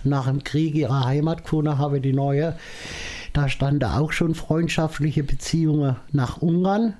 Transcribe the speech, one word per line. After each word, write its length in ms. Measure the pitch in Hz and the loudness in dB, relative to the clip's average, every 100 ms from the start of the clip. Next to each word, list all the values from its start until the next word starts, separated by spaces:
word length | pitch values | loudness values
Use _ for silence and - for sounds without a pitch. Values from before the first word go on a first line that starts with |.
nach 220 | 139 139 127 | 0 0 0
dem 180 | 135 | -2
Krieg 300 | - 147 160 | -2 0 0
ihre 300 | 156 123 139 | 0 0 0
Heimat 380 | 123 143 160 165 | 2 0 0 -2
gefunden 340 | - 156 151 139 | -2 0 2 0
haben, 220 | 143 143 | 0 0
die 100 | 135 | 2
neue. 440 | 135 139 139 165 160 - - - - - - - | 2 2 2 0 -4 -10 -14 -12 -12 -10 -12 -4
Da 160 | - 139 | 0 0
standen 360 | - 139 143 | 0 0 2
auch 280 | 110 107 156 | 0 0 0
schon 220 | - 165 | 0 0
freundschaftliche 880 | 160 - 156 170 - 160 - 151 143 | 0 0 0 0 0 0 0 0 0
Beziehungen 720 | 143 - - 165 160 151 139 123 - | 0 0 0 2 2 2 2 0 -2
nach 280 | 139 120 - | 0 0 0
Ungarn 520 | 165 170 185 202 226 | 0 2 2 2 0